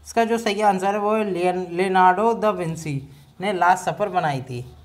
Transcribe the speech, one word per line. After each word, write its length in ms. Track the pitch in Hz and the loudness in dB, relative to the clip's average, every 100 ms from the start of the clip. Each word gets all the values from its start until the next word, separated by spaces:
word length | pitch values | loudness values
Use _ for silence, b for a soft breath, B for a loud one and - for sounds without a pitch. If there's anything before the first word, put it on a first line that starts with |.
| - | -2
इसका 180 | - | -2
जो 140 | 226 226 | 0 0
सही 220 | 226 202 | -2 2
आंसर 320 | 214 185 190 | 2 2 0
है 60 | 208 | 0
वो 160 | 208 220 | 0 0
है 80 | |
लियन-, 460 | 208 175 180 180 180 | -2 0 0 -2 -4
लियोनार्डो 640 | 175 190 190 185 180 226 | -2 2 6 6 6 0
दा 160 | 220 214 | 2 -2
विंसी 520 | 180 165 165 156 135 - B B _ | -2 -6 -6 -6 -8 -10 B B _
ने 120 | 190 | -4
लास्ट 320 | 185 175 185 | 2 2 2
सफ़र 240 | - 165 202 | 0 -4 -2
बनाई 320 | 185 160 135 | -2 -2 -4
थी। 240 | 127 123 127 - | -6 -12 -12 -18